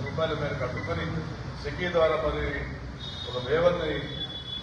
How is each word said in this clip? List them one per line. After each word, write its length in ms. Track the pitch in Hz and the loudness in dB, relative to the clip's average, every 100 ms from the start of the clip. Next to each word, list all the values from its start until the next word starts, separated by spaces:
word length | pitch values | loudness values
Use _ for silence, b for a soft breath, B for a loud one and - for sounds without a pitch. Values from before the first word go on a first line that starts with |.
| 123 | -2
రూపాయల 260 | - 160 147 | 0 2 2
మేరకు 240 | 143 143 127 | 0 0 -2
అడ్డుకొని, 400 | - - 165 - 160 - - - - | -2 -2 -2 0 -2 -2 -6 -8 -6
సెకీ 260 | 147 139 180 | -6 -2 2
ద్వారా 240 | 170 160 151 | 6 6 6
మరి 220 | 151 147 147 147 135 - - - - - - | 2 2 0 -2 -4 -6 -8 -8 -8 -8 -4
ఒక 80 | 127 127 | -4 2
వేవర్ని 440 | 156 175 - 156 139 - - - - - - | 6 6 4 0 -2 -2 -6 -8 -8 -8 -8